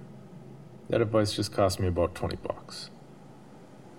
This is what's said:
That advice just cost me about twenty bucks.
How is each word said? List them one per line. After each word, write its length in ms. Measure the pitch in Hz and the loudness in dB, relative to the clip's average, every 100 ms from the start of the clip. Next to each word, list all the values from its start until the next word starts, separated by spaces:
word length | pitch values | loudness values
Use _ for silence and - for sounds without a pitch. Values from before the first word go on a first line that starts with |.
| - - - - - - - - - | -14 -16 -16 -18 -16 -18 -18 -16 0
That 120 | 117 | 2
advice 320 | 107 110 104 | 4 4 4
just 180 | - 107 | 2 -2
cost 280 | - 98 - | 4 4 4
me 80 | 92 | 2
about 260 | 87 82 | 2 2
twenty 220 | - 87 95 | 0 -4 -4
bucks. 560 | - - - - - - - - - - - - - - - | -4 -6 -8 -14 -14 -16 -20 -20 -20 -20 -20 -20 -20 -20 -20